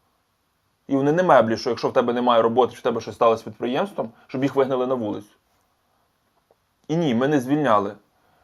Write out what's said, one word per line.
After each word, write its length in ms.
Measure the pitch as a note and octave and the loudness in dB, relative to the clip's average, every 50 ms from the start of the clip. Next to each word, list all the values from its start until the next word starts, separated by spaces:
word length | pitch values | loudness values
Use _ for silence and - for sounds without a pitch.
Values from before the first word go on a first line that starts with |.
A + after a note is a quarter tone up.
| _ _ _ _ _ _ _ _ _ _ _ _ _ _ _ _ _ - | _ _ _ _ _ _ _ _ _ _ _ _ _ _ _ _ _ -4
І 80 | C#3 | -2
вони 160 | C#3 C3+ C#3+ | 0 0 2
не 120 | D3+ E3+ F#3 | 2 2 4
меблі, 340 | F3 D#3 C3 A2+ A2+ A2+ A2 | 4 6 6 4 4 0 -4
що 120 | - C3 | -4 -4
якщо 200 | A#2 A2+ - C#3 | -4 -4 -4 -2
в 40 | A2+ | 0
тебе 200 | C3+ B2 A#2+ A#2+ | 0 0 0 -2
немає 280 | B2 B2 B2 A#2+ A#2 | -2 0 2 2 4
роботи, 320 | A2+ A#2 A2+ B2 B2 A2+ - | 2 2 2 2 0 0 -2
чи 60 | - | -4
в 40 | - | -4
тебе 180 | B2+ A#2 A2+ | -4 -4 -4
щось 140 | A2 - G#2 | -6 -10 -4
сталося 260 | - - - - - | 0 2 2 2 2
з 20 | - | -2
підприємством, 680 | A#2 A2 - A#2 A#2+ B2 C#3+ F#3 G3 - - C3+ A2+ - _ _ _ | -10 -12 -8 -6 -4 -4 -4 -4 -6 -6 -10 -10 -10 -12 _ _ _
щоб 160 | - C3+ C3 | -6 -4 -4
їх 120 | C#3 - | -2 0
вигнали 320 | C3+ C3+ B2+ C3+ B2+ B2+ B2+ | 0 0 0 0 -2 -2 -2
на 80 | C3 | -2
вулицю. 340 | B2+ A2+ G#2 G#2 G#2+ G#2+ - _ _ _ _ _ _ _ _ _ _ _ _ _ _ _ _ _ _ _ _ _ _ _ _ _ _ _ _ _ _ _ - | -4 -4 -6 -8 -8 -12 -16 _ _ _ _ _ _ _ _ _ _ _ _ _ _ _ _ _ _ _ _ _ _ _ _ _ _ _ _ _ _ _ -4
І 80 | D3+ | -2
ні, 200 | E3 F3 C#3+ A#2+ | -2 0 0 0
ми 120 | A2+ B2+ C#3+ | 0 0 2
не 120 | D3+ C#3+ | 0 0
звільняли 560 | A#2+ B2 C#3+ D3+ D3+ C3 A2 G#2 G2+ G2+ G#2 G#2 _ _ _ _ _ _ _ _ | 0 0 -2 0 2 2 2 2 2 -2 -6 -12 _ _ _ _ _ _ _ _